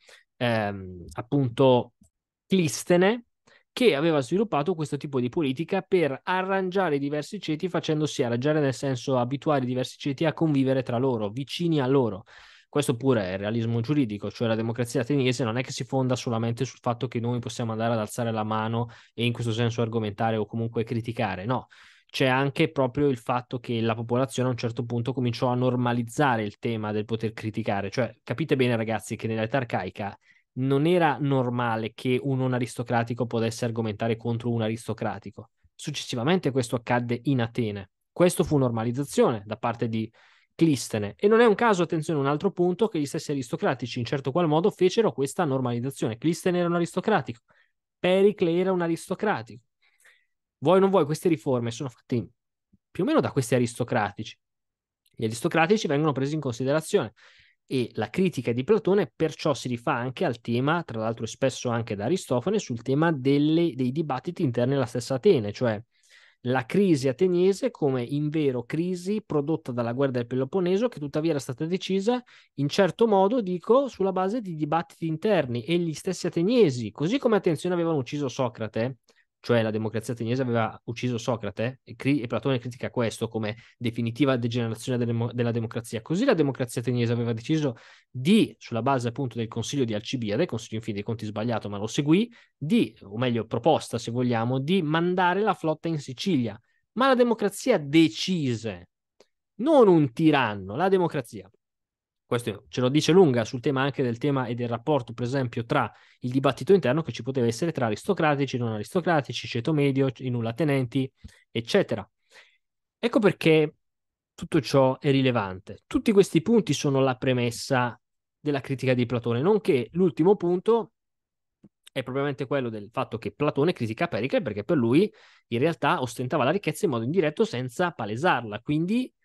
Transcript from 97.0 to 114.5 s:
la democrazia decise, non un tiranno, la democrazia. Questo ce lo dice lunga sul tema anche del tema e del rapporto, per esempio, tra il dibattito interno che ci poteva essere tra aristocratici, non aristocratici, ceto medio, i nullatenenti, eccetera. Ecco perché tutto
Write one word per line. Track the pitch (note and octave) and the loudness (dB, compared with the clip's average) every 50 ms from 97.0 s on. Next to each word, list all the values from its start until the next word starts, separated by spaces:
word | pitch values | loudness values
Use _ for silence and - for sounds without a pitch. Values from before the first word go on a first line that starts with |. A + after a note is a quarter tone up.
| C4 C4+ | 2 4
la | C4 | 4
democrazia | A#3+ B3 A#3+ A3 - A3 G3 - - - C4 A#3 F3 | 4 4 4 2 2 0 -2 -2 -2 0 2 2 2
decise, | D3 C#3 C#3+ E3 E3 D3 - - - F#3 F#3 E3+ D3 C3 A#2+ G#2 G#2 A2 F#2 F2 F2 - _ _ _ _ _ _ _ _ _ _ _ _ _ - | 2 4 6 6 6 6 4 -2 -4 -2 -2 0 0 0 -2 -2 -4 -8 -8 -10 -12 -20 _ _ _ _ _ _ _ _ _ _ _ _ _ -4
non | A3+ D#4 D#4+ C#4 A#3 G3+ | 0 4 6 8 8 8
un | F3 D#3+ D3 B2+ | 8 6 4 2
tiranno, | - - E3 D#3 D3 C3+ B2 G#2+ G#2 G2 F#2 F#2+ G#2 | 2 2 4 6 6 6 4 2 -2 -4 -8 -8 -4
la | C3+ F3+ G3 | -2 2 2
democrazia. | F#3+ F#3 F3 D#3 - D3 B2 - - G2 F2+ F2+ _ _ _ _ _ _ _ _ _ _ _ _ _ _ _ _ | 2 2 2 0 -2 -4 -8 -8 -12 -14 -16 -16 _ _ _ _ _ _ _ _ _ _ _ _ _ _ _ _
Questo | B2 A#2+ - A#2 F#2+ - - _ | -4 -2 -2 -4 -6 -8 -12 _
ce | - - | -2 0
lo | B2 B2+ | 0 2
dice | C#3 D3+ - - | 2 4 4 6
lunga | D#3+ F#3+ F#3+ C#3+ B2 A#2+ A2 | 8 8 8 8 6 2 0
sul | - - B2+ | -2 -4 -4
tema | - D#3 C3+ C3 C3+ | -2 -2 0 2 0
anche | C#3+ - - | 0 0 0
del | C3+ A#2+ A#2 A#2 | -2 -2 -2 -2
tema | C3 D3 C#3 C3+ B2+ A2 | -2 0 0 0 -2 -2
e | A#2+ | -4
del | A#2 A#2+ A#2 | -4 -4 -4
rapporto, | A#2 A2+ - D#3 D3+ C3+ B2 - A#2 | -4 -4 0 0 0 0 0 -4 -6
per | - B2 | -6 -4
esempio, | A#2+ C3+ C#3 C3 A#2+ - B2 A2+ | -2 -2 -2 -2 -2 -4 -6 -4
tra | A#2 D3 C#3+ A#2+ G2+ - - - _ _ _ | -2 0 0 0 -2 -4 -12 -20 _ _ _
il | - B2 | -8 -4
dibattito | B2 C3+ C3+ C#3+ B2+ - C3+ - G3 | -2 2 2 2 0 0 4 4 4
interno | F#3+ - D3+ C3 D#3+ D#3+ | 6 6 4 2 0 0
che | - | -4
ci | A2+ - | -8 -8
poteva | A#2 C3 C3 C#3 A#2+ | -8 -4 -2 0 0
essere | A#2 A2+ - F3 E3 | 0 0 0 -2 -2
tra | D#3 - B2+ | 0 0 0
aristocratici, | A2+ G#2+ - - - F#3+ E3 E3 D3+ D3 C#3 C#3+ B2+ - A#2+ | 0 -2 -2 -2 -2 0 2 2 2 2 2 0 -2 -2 -2
non | A#2+ A2+ | -2 -2
aristocratici, | A2 G#2+ G#2+ - - F#3 D#3+ F3+ E3+ D3+ B2 - A#2+ - - A2+ | -4 -4 -6 -4 -4 -2 0 2 2 2 0 -2 -6 -10 -8 -6
ceto | - A#2+ A#2 D#3+ D#3+ | -6 -4 -2 0 0
medio, | D3 C#3+ C#3+ C3+ C3+ C#3 C3+ - - | 2 2 2 2 2 0 0 -2 -4
i | C3+ B2+ | -6 -4
nullatenenti, | A#2+ A#2+ A2+ A2+ A2+ - E3+ D3 C#3 C3+ C3 A#2 - C#3 C3 C3 - _ - - - _ _ _ | -4 -4 -4 -4 -2 -2 0 0 0 0 -2 -2 -2 -2 -4 -4 -6 _ -20 -20 -20 _ _ _
eccetera. | - A#2+ A#2 - - G3+ E3+ - A#2 G2+ F#2+ - _ _ _ _ - - - _ _ _ _ _ _ _ _ _ _ _ | -6 -6 -2 2 2 2 2 2 -2 -6 -6 -10 _ _ _ _ -20 -20 -20 _ _ _ _ _ _ _ _ _ _ _
Ecco | - A#3+ - C4+ | -4 0 2 4
perché | G#3 F#3 - - - D#3+ D#3 D#3 D3+ D3+ - _ _ _ _ _ _ _ _ _ _ _ _ | 4 4 2 2 4 4 4 4 4 0 -2 _ _ _ _ _ _ _ _ _ _ _ _
tutto | - F3+ - | -16 -6 -2